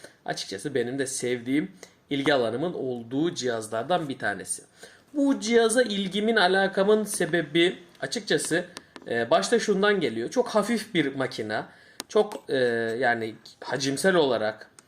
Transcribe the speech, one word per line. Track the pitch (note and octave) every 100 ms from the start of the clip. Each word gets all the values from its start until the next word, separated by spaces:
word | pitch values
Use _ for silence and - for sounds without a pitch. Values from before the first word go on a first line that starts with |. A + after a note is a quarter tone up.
| - _
açıkçası | - D#3+ - F#3+ D3+
benim | C3+ A#2+ C3+
de | C3
sevdiğim, | - B2 B2 A#2+ C#3 F#3+ - - _ -
ilgi | C#3 C#3
alanımın | C#3 A2+ A#2+ E3+
olduğu | E3+ C3 B2 A2+ C3 E3
cihazlardan | B2+ B2 A#2 G#2+ A2+ C3+ F3+ D3+
bir | C3
tanesi. | A2+ G2 F#2+ - - _ - - _
Bu | D4 C#4 A3
cihaza | G3+ A#3 A3+ A#3+
ilgimin, | A#3+ G3+ G3 F#3+ G#3+ A3
alakamın | F#3 F#3+ F#3+ F#3+ G3 G#3+
sebebi | G#3 - E3+ E3+ D#3 D#3+ F3 A#3 - -
açıkçası, | C#3 A#3+ - E3 - D#3 F3 - - - -
e, | A#2+ A#2
başta | E3 G3 A#3
şundan | - F#3+ G3+ G3+
geliyor. | C#3+ A2 B2+
Çok | B3+ A#3
hafif | G#3+ G#3 A#3 -
bir | F3 C#3
makina. | C3+ B2+ - G#2+ A2 E3 - - - -
Çok, | G#3+ G#3 - -
e, | C3+ B2 A#2 A2+ A2+
yani | B2 A#2+ A2+ G#2+ - -
hacimsel | - B2+ C3+ C#3 F#3+
olarak | F3+ C#3+ A#2 G#2+ A2 - _